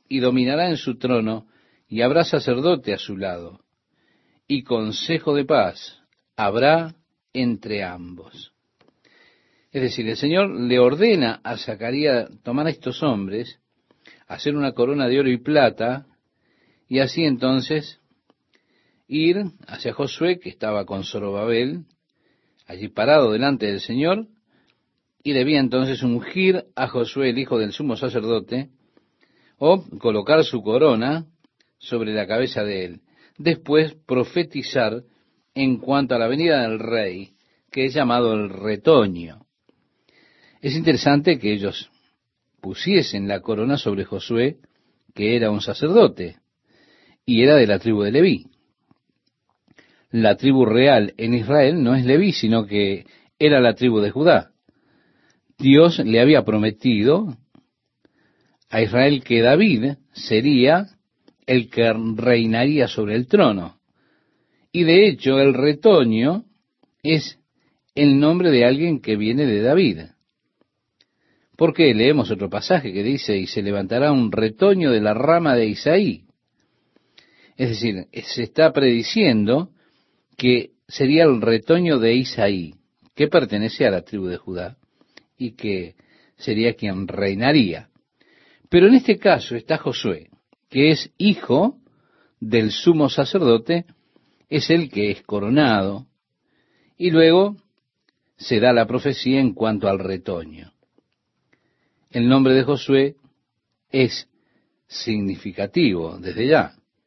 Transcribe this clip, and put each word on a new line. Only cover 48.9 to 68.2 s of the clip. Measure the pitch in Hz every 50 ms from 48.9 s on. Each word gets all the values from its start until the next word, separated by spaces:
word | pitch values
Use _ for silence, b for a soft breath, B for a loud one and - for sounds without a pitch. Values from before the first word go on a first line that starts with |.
| _ _ _ _ _ _ _ _ _ _ _ _ _ _ _ _ b b b b b b b b
La | - 117 113 110 101 -
tribu | - 139 135 131 123
real | 107 107 120 131 143 139 117 104 101 - -
en | 113 120 131
Israel | 120 107 104 139 151 139 131 170 180 135
no | 120 127
es | 135 127
Leví, | 123 135 156 196 202
sino | - - - 107 113 113 107
que | 98 101 104 101 98 98 92 b b b b b b b -
era | 147 151 147 135
la | 123 120 107
tribu | - 123 127 113 107
de | 104 101
Judá. | - 131 151 175 156 101 82 - _ _ _ _ _ _ _ _ _ _ _ _ _ _ _ _ _ _ _ _ _ -
Dios | 135 135 135 147 165 175 165 -
le | 143 107 110 113
había | 123 143 156 135 104
prometido | 104 107 107 104 110 107 - - 131 117 104 104 123 147 190 220 185 123 - _ _ _ _ _ _ _ _ _ _ _ _ _ _ _ _ _ _ _ _ _ _ _ _ _ _
a | - 110
Israel | 113 104 98 120 131 143 147 131 123
que | - 120 117
David | 113 120 139 165 214 220 156 110 113 139 143 - _ _ _
sería | - - - 117 110 120 143 147 127 123 135 160 180 202 196 _ _ _ _ _ _ _ _ _ _ _
el | - 131 127 113 107
que | - - 117 113 110
reinaría | 113 113 113 113 107 117 123 123 117 113 113 110 113 127 143 151 147 123 110
sobre | - - 110 101 107
el | 117 127 -
trono. | - 208 180 131 104 95 87 80 - _ _ _ _ _ _ _ _ _ _ _ _ _ _ _ _ _ _ _
Y | - 175 175
de | 160 165 185 208 208
hecho, | 143 117 - 131 135 135
el | 139 139 127
retoño | 123 131 151 147 151 - 226 202 165 131 117 110 110 120 143 175 208 - _ _ _ _ _ _ _ _ _ _ _ -
es | 147 160 151 - - - _ _ _ _ _ _ _ _ _ _ _ _
el | 139 147 143 135
nombre | 139